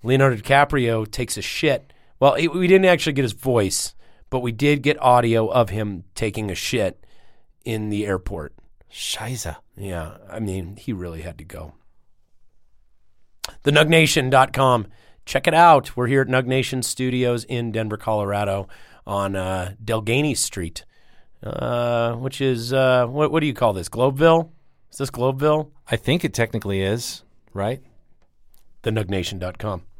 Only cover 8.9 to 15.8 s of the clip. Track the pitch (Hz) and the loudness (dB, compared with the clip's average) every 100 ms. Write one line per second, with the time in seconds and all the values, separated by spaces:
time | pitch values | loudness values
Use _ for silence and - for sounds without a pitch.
8.9 | - - - 113 127 - - _ - 101 | -14 -10 -8 -8 -8 -10 -12 _ -16 -10
9.9 | 87 78 - - - 107 95 85 98 - | -8 -10 -14 -16 -8 -6 -6 -8 -12 -8
10.9 | 101 90 82 85 - 80 - 78 - _ | -8 -8 -12 -14 -14 -18 -16 -16 -18 _
11.9 | _ _ _ _ - - _ - _ _ | _ _ _ _ -20 -20 _ -20 _ _
12.9 | _ _ _ - - - - 143 147 151 | _ _ _ -20 -16 -16 -4 0 4 6
13.9 | 165 151 160 131 131 131 - 135 120 104 | 6 6 2 4 4 4 2 2 2 -2
14.9 | - _ - - 127 165 156 170 151 | -14 _ -20 -6 -2 2 6 8 8